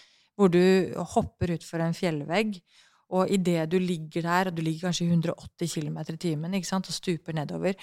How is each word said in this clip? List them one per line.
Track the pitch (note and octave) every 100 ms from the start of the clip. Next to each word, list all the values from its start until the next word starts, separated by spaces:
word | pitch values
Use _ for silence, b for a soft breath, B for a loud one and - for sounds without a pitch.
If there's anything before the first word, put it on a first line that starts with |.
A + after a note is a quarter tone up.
| b b b -
hvor | G3
du | F3 F#3 F#3+ E3+ - E3+
hopper | A#3 - - F3+
ut | D#3+ -
for | E3
en | E3 E3
fjellvegg, | F3+ D#3 D3 F3+ A3 F#3 b b b b _ F#3
og | F#3
i | G3
det | F3+ E3+ D#3
du | F#3
ligger | F3+ E3+ D#3 E3+ E3
der, | F3+ F#3+
og | E3
du | D#3+
ligger | D#3+ F3+
kanskje | E3 E3+
i |
hundre | E3+ E3+ -
og | -
åtti | - E3+
kilometer | - D3+ D#3+ D#3 D#3+
i |
timen, | F3 D3+ D#3+ G3
ikke | E3+
sant, | F#3+ -
og | -
stuper | - D#3+ - D#3
nedover, | C#3+ E3+ E3+ F#3+